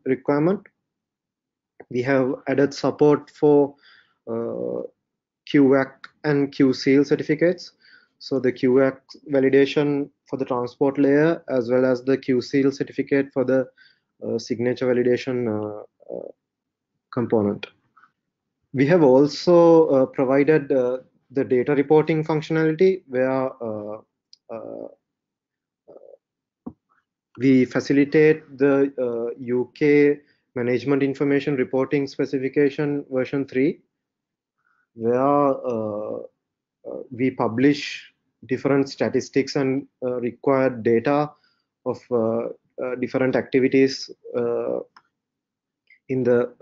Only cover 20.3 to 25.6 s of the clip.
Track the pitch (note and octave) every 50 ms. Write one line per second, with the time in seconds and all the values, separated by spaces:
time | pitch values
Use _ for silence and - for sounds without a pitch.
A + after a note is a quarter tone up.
20.3 | C3+ C#3+ C#3+ D#3 D#3 D#3 C#3 C3+ C#3+ C3 B2 B2 B2+ C3 - _ _ _ _ _
21.3 | B2 C#3 C3 A2+ B2+ B2 A#2+ C3 C#3+ C3+ C#3+ C#3+ D#3 D#3 D3+ D#3+ E3 D#3 D#3 D#3
22.3 | D#3+ D3+ D#3 - D#3+ D#3+ D#3+ D#3 D#3+ D#3+ F#3+ F#3+ F#3+ - - C3+ B2 B2+ B2+ C3
23.3 | C3 C3+ C3 C3 - - A#2+ A2+ G#2+ G#2+ G#2 G#2 G#2+ A2 - _ _ _ _ _
24.3 | _ _ _ - A#2 A2 A2 A2+ A2+ A2 A2+ - - _ _ _ _ _ _ _
25.3 | _ _ _ _ _ _